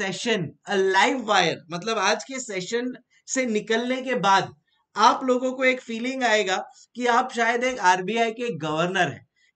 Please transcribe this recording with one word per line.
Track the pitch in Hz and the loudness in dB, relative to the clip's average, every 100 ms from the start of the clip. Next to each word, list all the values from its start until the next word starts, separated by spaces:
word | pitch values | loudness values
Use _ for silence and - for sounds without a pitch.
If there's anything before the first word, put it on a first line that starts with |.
session | 190 - 233 208 160 - - | -6 -4 -2 -2 -4 -10 -4
a | 202 | 0
live | 190 190 233 269 214 | 2 4 4 2 2
wire? | 196 170 135 - | 2 2 -2 -8
मतलब | 170 208 220 | -8 -4 0
आज | 190 220 | 0 0
के | - 262 | -4 -10
सेशन | 247 185 180 233 254 247 _ _ - | -8 -8 -4 -4 -4 -8 _ _ -6
से | 262 254 | -2 0
निकलने | 208 208 226 247 262 | -2 0 -2 0 -4
के | 262 | -4
बाद | 214 196 190 139 - _ _ _ 202 | 0 2 2 2 -8 _ _ _ 4
आप | 254 277 | 4 4
लोगों | 262 247 254 | 2 0 0
को | 254 | 0
एक | 262 254 | 0 0
फीलिंग | - 226 247 262 | -4 -6 -6 -2
आएगा | 240 214 185 190 - - _ | 2 2 2 -2 -4 -16 _
कि | 226 240 | -4 2
आप | 240 254 | 2 2
शायद | 233 233 240 | 0 0 0
एक | 254 240 | -2 2
आरबीआई | 185 185 185 233 226 | 2 2 0 0 0
के | 226 240 160 | -2 -6 -4
गवर्नर | 156 156 180 190 160 | -2 0 0 0 0
हैं। | 110 - _ _ | -4 -16 _ _